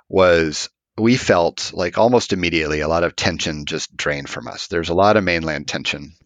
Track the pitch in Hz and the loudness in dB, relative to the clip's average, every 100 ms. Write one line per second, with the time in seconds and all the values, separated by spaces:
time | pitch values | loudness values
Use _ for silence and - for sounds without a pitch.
0 | - 98 92 85 80 76 - _ _ - | -2 4 6 6 2 -2 -8 _ _ 0
1 | 113 127 - 92 85 - - - 87 104 | 2 2 4 2 2 -2 -8 -4 -4 2
2 | 113 123 - 95 87 82 76 76 76 82 | 4 2 0 -2 0 0 0 -2 0 0
3 | 85 - 101 80 87 76 73 78 - - | 0 -2 -4 -2 -4 -6 -6 -8 -8 -8
4 | 73 71 69 - 58 - - 87 82 87 | -6 -6 -8 -12 -12 -12 -6 -4 -2 2
5 | 101 107 90 85 80 73 71 76 65 76 | 4 4 2 -2 -2 -6 -6 -8 -6 -8
6 | 71 - | -12 -20